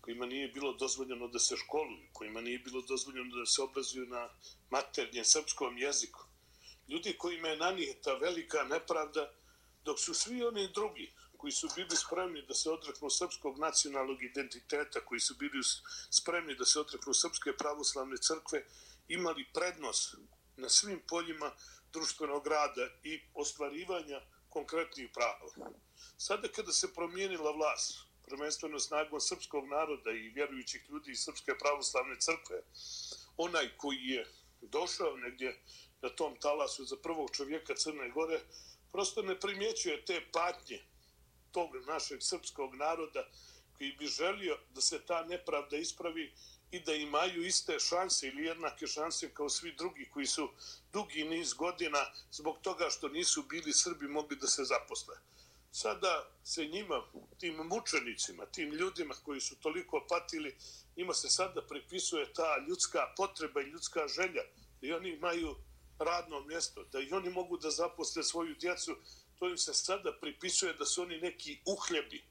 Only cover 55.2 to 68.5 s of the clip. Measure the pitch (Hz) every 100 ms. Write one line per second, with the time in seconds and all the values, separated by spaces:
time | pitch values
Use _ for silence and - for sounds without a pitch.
55.2 | - - - - - - 107 107 190 160
56.2 | - - - - 151 175 202 139 - -
57.2 | - - 175 156 165 208 - 156 120 110
58.2 | - 87 98 - 151 151 185 180 156 131
59.2 | - 139 - - 156 165 175 151 - 170
60.2 | - 160 151 - - - - - 180 -
61.2 | - - 190 175 - 147 - 180 - 160
62.2 | 139 - 160 143 143 180 - 165 127 -
63.2 | 196 - 151 143 139 165 - 165 147 147
64.2 | 185 151 - - - - 131 170 180 156
65.2 | 175 170 160 135 - - - - 156 175
66.2 | 170 147 143 165 156 - - 135 139 185
67.2 | 180 180 175 175 156 147 165 165 160 165
68.2 | 147 170 165